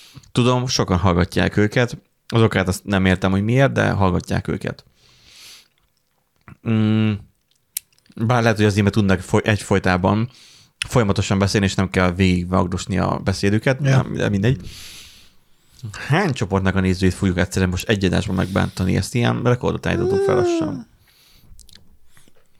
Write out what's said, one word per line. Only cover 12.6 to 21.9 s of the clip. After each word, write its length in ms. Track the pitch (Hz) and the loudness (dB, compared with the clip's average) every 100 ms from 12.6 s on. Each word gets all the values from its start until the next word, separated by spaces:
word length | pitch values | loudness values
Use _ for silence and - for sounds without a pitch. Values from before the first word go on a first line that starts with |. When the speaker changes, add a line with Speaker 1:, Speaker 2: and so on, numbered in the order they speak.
| 90 92 - 92 | 0 -4 -4 -2
Speaker 1:
a 220 | 92 95 | -2 -2
beszédüket, 540 | 98 95 101 107 139 131 | -4 -2 0 0 0 0
Speaker 2:
Ja. 200 | 139 135 | 2 2
Speaker 1:
de, 140 | - - | 0 -2
de 120 | 107 | -2
mindegy. 420 | 101 113 135 - - - - - - - _ _ _ _ - 110 - - | 0 0 -2 -6 -16 -18 -20 -20 -20 -20 _ _ _ _ -16 -14 -12 -2
Hány 240 | 160 190 | 0 0
csoportnak 420 | - 92 95 95 | -2 -2 0 0
a 60 | 95 | 0
nézőit 340 | 92 92 92 | 0 2 0
fogjuk 240 | - 98 90 | 2 0 0
egyszerűen 320 | 90 - 92 | -2 0 0
most 180 | 92 - | -2 -2
egy 160 | 101 | 0
adásban 300 | 95 90 95 92 | 2 0 -2 -2
megbántani? 600 | 92 98 92 - 92 95 | -2 -2 -2 -2 -2 -2
Ezt 180 | 95 | -2
ilyen 280 | 123 117 117 | -2 -2 0
rekordot 440 | 120 120 87 85 87 | 0 0 -2 -4 -4
állítottunk 360 | 90 - 392 | -2 0 0
fel 120 | 392 | 0
lassan. 520 | - 349 330 311 269 226 _ _ _ _ _ - - - - - | 0 0 -2 -4 -8 -14 _ _ _ _ _ -20 -20 -20 -20 -20